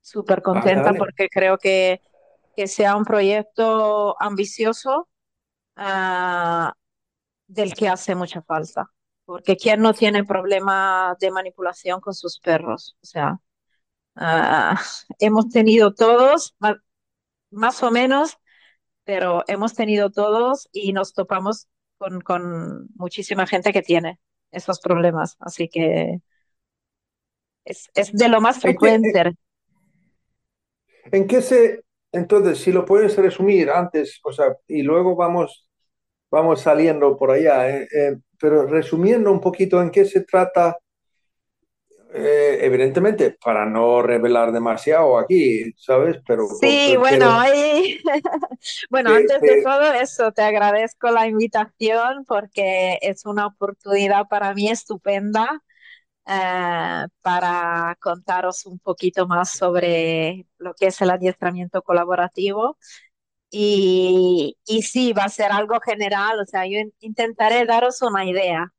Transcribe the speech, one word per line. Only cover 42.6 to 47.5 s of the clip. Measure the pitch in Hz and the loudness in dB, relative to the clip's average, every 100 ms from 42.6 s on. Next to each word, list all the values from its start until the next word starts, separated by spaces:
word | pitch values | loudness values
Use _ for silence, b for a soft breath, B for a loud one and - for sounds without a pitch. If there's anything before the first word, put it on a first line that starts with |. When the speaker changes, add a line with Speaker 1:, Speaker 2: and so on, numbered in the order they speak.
Speaker 2:
evidentemente, | 135 127 131 135 202 214 123 - | 2 2 2 2 0 2 0 0
para | 117 110 110 | -2 -2 0
no | 110 117 120 | 0 2 4
revelar | 117 117 120 120 117 | 2 0 2 2 2
demasiado | 117 117 113 - 156 151 120 | 0 -2 -2 0 2 4 2
aquí, | - 185 135 110 113 - | 2 2 2 0 -6 -12
¿sabes? | - 131 160 160 - | 0 2 2 -2 -2
Pero, | 113 107 - | -2 -2 0
Speaker 1:
Sí, | 277 285 285 254 | 2 2 2 4
Speaker 2:
pero, | |
Speaker 1:
bueno, | 262 269 240 | 4 4 4
Speaker 2:
pero | 233 | 4
Speaker 1:
ahí, | 262 | 4